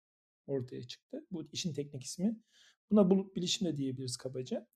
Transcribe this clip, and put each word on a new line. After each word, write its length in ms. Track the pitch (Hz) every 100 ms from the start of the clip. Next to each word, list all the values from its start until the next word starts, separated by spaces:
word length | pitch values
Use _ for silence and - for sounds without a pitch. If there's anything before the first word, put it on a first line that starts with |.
| _ _ _ _ -
ortaya 360 | 139 127 135
çıktı. 440 | 123 - _ 277 -
Bu 160 | 170 156
işin 200 | - 180
teknik 300 | 147 147 143
ismi. 360 | 123 - 196 226 - _ - _ -
Buna 200 | 208 190
bulut 260 | 196 196 -
bilişim 320 | 175 - 180
de 80 | 147
diyebiliriz 400 | 135 131 131 127
kabaca. 500 | 131 131 131 262 311